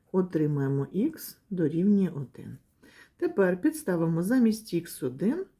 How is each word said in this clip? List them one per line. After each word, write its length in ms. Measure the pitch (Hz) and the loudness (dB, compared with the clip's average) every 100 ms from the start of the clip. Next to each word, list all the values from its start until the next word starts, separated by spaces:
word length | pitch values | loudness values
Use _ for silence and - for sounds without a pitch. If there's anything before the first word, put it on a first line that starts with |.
| _ | _
Отримаємо 760 | 190 180 165 151 147 139 139 139 | -2 0 0 0 0 0 0 -2
х 440 | 175 277 - - - - | -2 -2 -4 -14 -18 -10
дорівнює 600 | 185 165 165 196 202 185 | -2 0 2 4 4 2
один. 480 | - 127 - 110 123 _ _ - - - - | -2 -10 -12 -14 -16 _ _ -20 -20 -20 -4
Тепер 440 | 349 349 185 180 | -2 2 2 2
підставимо 600 | 294 311 - 175 165 165 | 0 -2 -2 0 2 0
замість 520 | 180 262 226 220 - 170 | 2 4 4 2 -2 -4
х 280 | - - | -4 -6
один 420 | 127 131 196 330 381 _ | -6 -2 -2 -2 -4 _